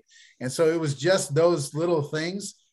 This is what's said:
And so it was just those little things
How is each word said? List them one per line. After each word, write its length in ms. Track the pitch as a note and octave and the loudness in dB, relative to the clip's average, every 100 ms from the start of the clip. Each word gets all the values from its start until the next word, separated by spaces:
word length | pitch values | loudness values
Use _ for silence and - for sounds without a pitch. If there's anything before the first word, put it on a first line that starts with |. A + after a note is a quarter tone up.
| _ - - - | _ -20 -20 -10
And 100 | B2+ | -6
so 160 | C3 D#3+ | 0 2
it 120 | E3 | 2
was 160 | D#3 A#2 | -2 -2
just 380 | D3+ F#3+ F#3 C#3+ | 0 0 0 2
those 380 | E3+ E3 C#3 | 4 2 -2
little 280 | D3 F3 E3 | -4 0 0
things 540 | C#3+ D#3 E3 G3 G3 - _ | -2 -4 -6 -6 -10 -14 _